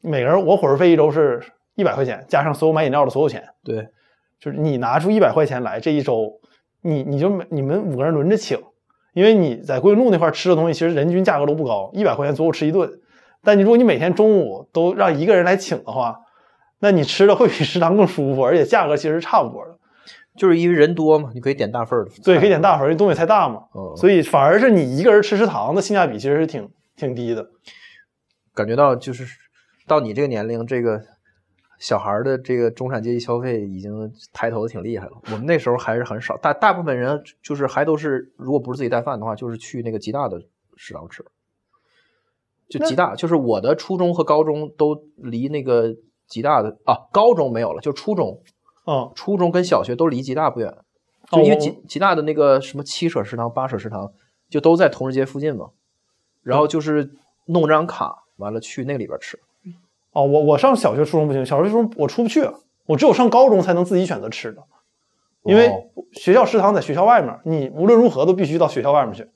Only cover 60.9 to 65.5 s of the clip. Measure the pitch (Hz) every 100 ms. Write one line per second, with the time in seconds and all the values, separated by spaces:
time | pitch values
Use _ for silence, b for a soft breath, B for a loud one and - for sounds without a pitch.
60.9 | 117 147 165 151 135 127 143 185 220 226
61.9 | 226 143 - 226 311 277 - _ _ _
62.9 | 151 302 233 240 233 262 208 180 175 180
63.9 | 185 185 135 107 - 117 101 _ _ _
64.9 | _ _ _ _ _ 214